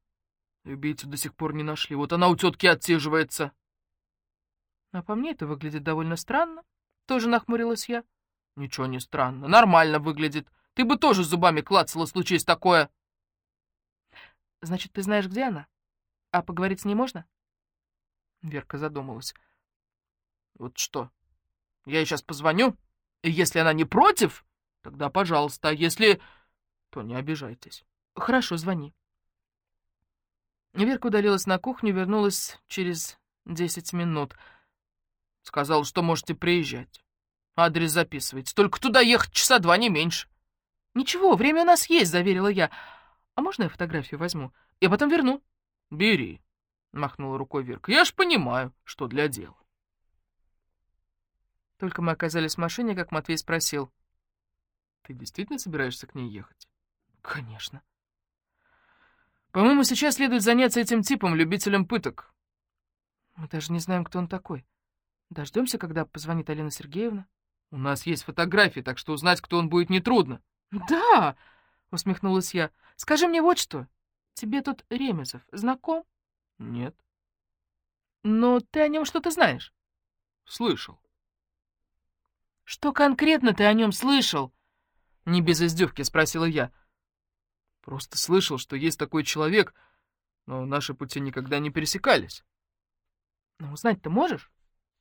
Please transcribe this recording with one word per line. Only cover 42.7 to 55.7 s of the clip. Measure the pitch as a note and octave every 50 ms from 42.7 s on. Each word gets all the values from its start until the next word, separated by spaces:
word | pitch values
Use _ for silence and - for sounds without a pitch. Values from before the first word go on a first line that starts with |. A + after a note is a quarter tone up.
| - - - - - - _ _ _ _ _ _ -
«А | -
можно | D4 F#4+ G4 - F#3+
я | D#3
фотографию | - - F3 E3 E3 D3+ B2+ - D3+ C#3+
возьму? | E3+ F3 - D#3 C3 B2+ _ _ _ _ _ -
Я | F#3 F3+
потом | G3+ G3+ D4 C#4+
верну». | E4 D#4+ C4+ B3+ C#4 C#4 _ _ _ _ _ _ _ _ _ -
«Бери», | D3+ D#3 G3+ A3+ G#3+ D3 A2 F2 D#2 - _ _ _ _ _ _ _ _ _ _
махнула | - C#3+ D3 C#3 - - C#3 C3+ C3+
рукой | C3+ C3+ - - C#3 C3
Верка. | B2 - - - F#3
«Я | A#3+ D#4 F4
ж | - -
понимаю, | - F#4+ F4 D#4+ G#3 C#3 B2 A#2+ C3 B2+ B2+ - _ _
что | - - - C#3+
для | A#2 A#2+ C#3+ D3+
дела». | D3 A#2+ G#2 F2 - - _ _ _ _ _ _ _ _ _ _ _ _ _ _ _ _ _ _ _ _ _ _ _ _ _ _ _ _ _ _ _ _ _ _ _ _ _ _ _ _ _ _ _ _
Только | - F#3+ F3+ - E3+
мы | E3+ E3
оказались | D#3+ - E3+ D#3+ D#3+ E3+ D#3+ D3+ -
в | -
машине, | E3+ E3 - B3 A#3+ A3 F#3+
как | F3+ E3+ -
Матвей | D#3+ D#3 D3+ - E3
спросил: | D#3 - - E3 E3 - - D3+ C#3+ C3+ - _ _ _ _ _ _ _ _ _ _ _ _ _ _ _ _ _ _ _ _ _ _ _
«Ты | - C3
действительно | B2 B2 - - - G3+ - D4 B3+
собираешься | - F#3+